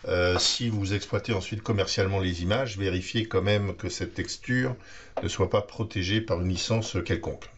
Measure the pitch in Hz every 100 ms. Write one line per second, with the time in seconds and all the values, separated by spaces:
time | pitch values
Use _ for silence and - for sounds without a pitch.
0 | 87 90 90 90 - - 120 107 98 101
1 | - 98 - 101 92 104 - 101 92 -
2 | 95 98 95 85 87 117 127 98 98 92
3 | - 113 110 95 92 104 101 95 - -
4 | - - - - - 127 127 123 - -
5 | - - 92 - 92 104 - - 107 104
6 | 90 110 110 87 90 90 - 113 110 92
7 | - 90 - - -